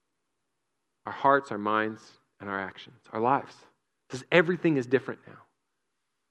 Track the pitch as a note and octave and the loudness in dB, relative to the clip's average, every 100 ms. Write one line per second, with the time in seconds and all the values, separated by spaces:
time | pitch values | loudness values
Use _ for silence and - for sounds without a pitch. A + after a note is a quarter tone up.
0 | _ _ _ _ _ _ _ _ _ _ | _ _ _ _ _ _ _ _ _ _
1 | - - C#3 C#3 C3+ G#2 G#2 G#2+ A2 A2 | -14 0 4 4 2 -6 0 0 -2 -6
2 | - - _ - G2+ G2 F#2 - - - | -18 -20 _ -16 -8 -8 -8 -12 -20 -20
3 | - A2 A#2+ C3+ - - - _ _ _ | -10 -2 0 0 -4 -20 -20 _ _ _
4 | - C3 - E3+ E3+ F3 E3+ C#3+ B2 B2+ | -14 -12 2 2 4 0 0 0 2 0
5 | - - - - _ _ _ _ _ _ | 0 -12 -16 -20 _ _ _ _ _ _
6 | _ _ _ | _ _ _